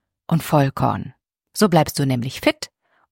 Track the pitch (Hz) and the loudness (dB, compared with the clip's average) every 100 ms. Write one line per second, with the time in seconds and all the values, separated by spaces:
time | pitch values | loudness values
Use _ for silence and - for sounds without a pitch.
0 | _ _ - 165 - 151 139 - 127 104 | _ _ -2 -2 2 2 2 0 -2 -2
1 | 131 - _ _ _ - 214 160 147 - | -8 -14 _ _ _ 0 2 4 2 -2
2 | 139 123 123 - - - - _ _ _ | -2 -2 -4 -2 -2 -2 -8 _ _ _
3 | _ | _